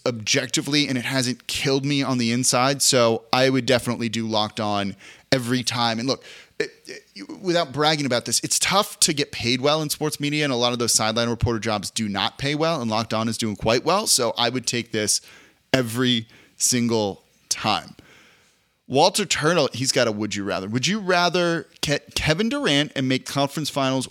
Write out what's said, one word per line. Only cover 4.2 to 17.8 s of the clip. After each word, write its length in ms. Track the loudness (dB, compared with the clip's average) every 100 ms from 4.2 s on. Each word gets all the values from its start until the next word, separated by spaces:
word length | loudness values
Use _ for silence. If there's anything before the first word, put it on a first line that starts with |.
| -2
Locked 320 | -2 -2 -4
On 360 | -4 -2 -4 -8 -16 -14 -2
every 320 | -2 0 -2
time. 360 | -2 0 0 0
And 80 | -2
look, 160 | -4 -6 -20 -18 -10
it, 120 | -10 -10 -18 -18 _ -20
it, 240 | -16 -8
without 320 | 0 0 0
bragging 340 | 2 2 2 2
about 200 | 0 0
this, 160 | -2
it's 180 | 0 -2
tough 400 | 2 2 2 0
to 140 | 0
get 180 | 0 -2
paid 300 | -2 -2 2
well 200 | 2 2
in 80 | 0
sports 300 | -2 -4 -4
media, 240 | -4 -2
and 80 | 0
a 60 | 2
lot 160 | 0
of 60 | 0
those 120 | 0
sideline 380 | 2 2 0 0
reporter 300 | 0 0 0
jobs 300 | -2 -4 -4
do 200 | -4 -2
not 280 | -2 -2 -2
pay 180 | -4 0
well, 260 | 0 0
and 100 | -2
Locked 220 | -2 -2
On 160 | -2 -2
is 80 | -2
doing 180 | -4 -2
quite 300 | 2 2 4
well. 220 | 0 2
So 260 | 2 2 0
I 120 | 0
would 180 | 0 -4
take 240 | -4 -2
this 300 | -2 0 0 -4 -20 -20 _ 0
every 560 | 0 0 0 0 0 -2 -18 -20 -4
single 640 | 0 0 2 2 0 -4 _ _ -10
time. 480 | -4 0 0